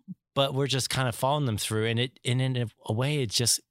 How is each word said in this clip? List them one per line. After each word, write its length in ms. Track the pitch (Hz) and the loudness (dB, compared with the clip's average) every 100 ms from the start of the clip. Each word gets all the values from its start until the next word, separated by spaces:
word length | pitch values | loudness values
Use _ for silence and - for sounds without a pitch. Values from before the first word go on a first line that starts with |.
| - 185 _ | -18 -18 _
but 200 | - 139 | 0 0
we're 140 | 135 139 | 0 0
just 220 | 131 - | 0 -2
kind 200 | - 131 | 0 0
of 60 | - | 0
following 300 | 131 151 139 | 0 2 0
them 120 | 104 | -2
through. 280 | - 110 110 | -2 0 0
And 140 | 117 | 0
it, 180 | 127 - | -2 -4
and 180 | - 123 | -2 0
in 140 | 131 123 | 0 0
a, 120 | 117 - - | -4 -6 -4
a 80 | |
way, 280 | 110 131 151 | 0 0 0
it's 140 | 120 - | 0 0
just, 240 | 117 - - | 2 0 -2